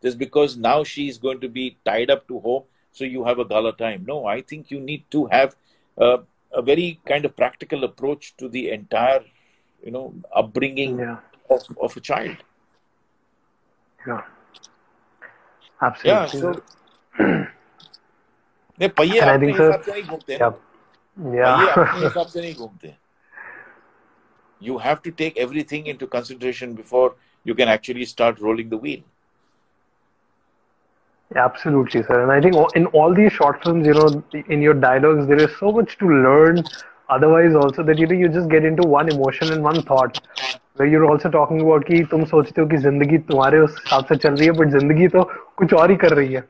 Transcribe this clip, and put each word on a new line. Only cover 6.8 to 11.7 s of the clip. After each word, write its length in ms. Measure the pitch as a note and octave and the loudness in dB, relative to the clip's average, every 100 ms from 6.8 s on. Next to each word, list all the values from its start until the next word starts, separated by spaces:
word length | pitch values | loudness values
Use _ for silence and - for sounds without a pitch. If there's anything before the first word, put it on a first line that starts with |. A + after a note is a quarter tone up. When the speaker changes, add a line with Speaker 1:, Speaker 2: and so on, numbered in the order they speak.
| F3 D#3+ | -2 -10
Speaker 1:
kind 200 | - C#3 | -6 -6
of 120 | C#3+ - | -6 -4
practical 480 | B2 - C#3+ D3 | -6 -6 -12 -8
approach 500 | B2+ - C3+ D3 - _ | -8 -8 -10 -10 -12 _
to 100 | B2+ | -14
the 220 | A#2+ A#2+ | -10 -10
entire, 540 | G#2+ G2+ A2 B2 C3+ C3 _ _ _ _ _ | -10 -6 -2 0 -2 -6 _ _ _ _ _
you 60 | - | -16
know, 240 | B2 C3 - - | -14 -16 -20 -8
upbringing 640 | - A2 B2+ C3+ C3+ C3+ B2 | -4 -4 -4 -8 -6 -8 -8
Speaker 2:
Yeah. 200 | A#2+ A#2 _ _ _ | -10 -14 _ _ _
Speaker 1:
of, 120 | C3 - | -4 -4